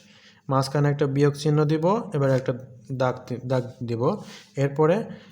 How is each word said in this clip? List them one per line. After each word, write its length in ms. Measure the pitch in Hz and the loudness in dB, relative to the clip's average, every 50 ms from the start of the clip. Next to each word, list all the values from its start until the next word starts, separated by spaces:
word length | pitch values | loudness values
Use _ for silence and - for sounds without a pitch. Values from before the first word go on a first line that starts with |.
| - - - - - - _ _ _ - | -20 -20 -20 -20 -20 -20 _ _ _ 0
মাঝখানে 400 | 135 135 135 135 - 147 143 147 | 0 0 0 2 0 2 2 2
একটা 160 | 143 143 151 | 2 0 0
বিয়োগ 280 | 139 135 139 143 143 143 | 0 2 2 2 2 2
চিহ্ন 320 | - - 156 147 151 151 | 0 0 2 2 4 2
দিব, 200 | 147 156 156 156 180 202 233 233 - - | 2 2 2 2 2 0 0 -2 -4 -2
এবার 160 | 147 139 135 | 0 2 2
একটা 240 | 135 127 - - 127 120 - - - - - - | 2 2 0 -2 -6 -6 -8 -16 -20 -20 -12 -10
দাগ 240 | 135 123 131 127 123 127 - | -4 0 0 0 0 -2 -8
দি-, 200 | - 127 113 - | -10 -10 -8 -4
দাগ 160 | 123 131 127 120 117 - - 123 | -2 -2 -2 -2 -4 -10 -10 -6
দিব। 180 | 113 117 113 120 151 208 208 - - - - - - _ | -6 -2 0 0 0 0 -2 -8 -14 -18 -20 -20 -12 _
এরপরে 400 | 139 139 139 139 151 156 156 180 220 226 - - - - - | -2 -2 -2 2 2 4 4 4 2 0 -6 -12 -16 -18 -20